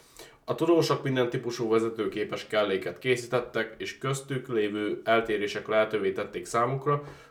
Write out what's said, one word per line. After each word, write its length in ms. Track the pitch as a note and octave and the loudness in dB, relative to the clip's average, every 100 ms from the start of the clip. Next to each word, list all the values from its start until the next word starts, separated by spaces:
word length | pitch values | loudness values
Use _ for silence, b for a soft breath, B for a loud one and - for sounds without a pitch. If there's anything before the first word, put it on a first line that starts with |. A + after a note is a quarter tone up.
| B B B B | B B B B
A 100 | - | -6
tudósok 480 | - E3 E3 C#3+ C#3 | 0 4 6 4 2
minden 280 | C#3 B2+ A#2+ | 2 2 2
típusú 380 | B2 A#2+ A#2 A2 | 0 -4 -2 2
vezetőképes 800 | A2+ A2+ A2 G2 G#2 G#2 - - | 4 4 0 -2 -2 -4 -6 0
kelléket 520 | G#2+ G2+ F#2+ F2 - | 2 2 0 -2 -4
készítettek, 760 | B2+ A#2+ - B2 - A2+ A2 - | 0 0 0 -2 0 -2 -4 -6
és 200 | F#2+ - | -10 -6
köztük 500 | C#3+ C#3 - C3 B2+ | -4 -4 -4 -6 -2
lévő 520 | A2+ G#2 G#2 G#2 - | 0 0 0 -2 -2
eltérések 600 | A2 A2+ A2 G2+ G2+ G#2+ G#2 | 2 2 2 -2 -2 -4 0
lehetővé 460 | G#2+ G#2+ G#2 F#2+ | 2 2 0 0
tették 320 | F#2 G2+ F#2 | -2 -6 -8
számukra, 580 | - A#2 B2 C3+ D3 C#3+ B B B | -4 0 0 0 0 -2 B B B